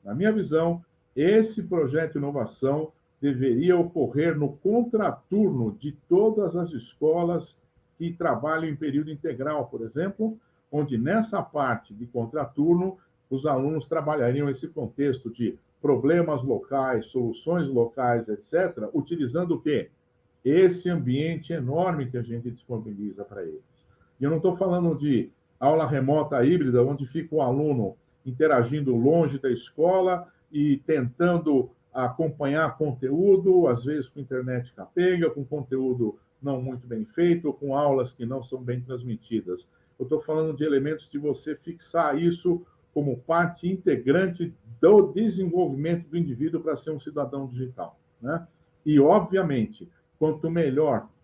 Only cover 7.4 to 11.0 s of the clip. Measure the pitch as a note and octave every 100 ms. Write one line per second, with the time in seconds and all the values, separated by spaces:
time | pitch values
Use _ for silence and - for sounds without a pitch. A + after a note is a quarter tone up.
7.4 | - _ _ _ _ _ E3+ - E3 A2+
8.4 | D3 D#3+ D#3+ D3 D#3 C#3 D#3 D3 D#3+ B2
9.4 | C#3 D3+ B2 A#2 A2 C#3 F#3+ G3+ A3 A3
10.4 | _ _ _ D3 C#3+ A#2+